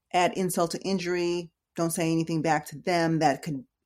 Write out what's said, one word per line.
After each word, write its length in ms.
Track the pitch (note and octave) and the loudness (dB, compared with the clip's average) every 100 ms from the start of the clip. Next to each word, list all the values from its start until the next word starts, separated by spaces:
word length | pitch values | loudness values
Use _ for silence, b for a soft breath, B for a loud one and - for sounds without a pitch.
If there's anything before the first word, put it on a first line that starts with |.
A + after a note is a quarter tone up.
| _ | _
add 200 | F3+ F3+ - | 2 2 2
insult 360 | F#3 F3+ E3+ | -2 0 -2
to 100 | F3 | -2
injury, 720 | F#3+ F#3+ F3 F3 F3 F3 E3+ _ _ - | -4 -2 -2 -2 0 -2 -6 _ _ -4
don't 160 | E3+ | -2
say 200 | E3 E3 | 0 0
anything 300 | E3 E3 E3 | 0 0 0
back 240 | D#3+ D3 D3+ | 0 0 -2
to 140 | C#3+ | -8
them 400 | - F3 E3 D#3+ | -2 2 2 4
that 240 | D3+ C#3 | 4 2
could 200 | - C#3 - _ | -4 -8 -10 _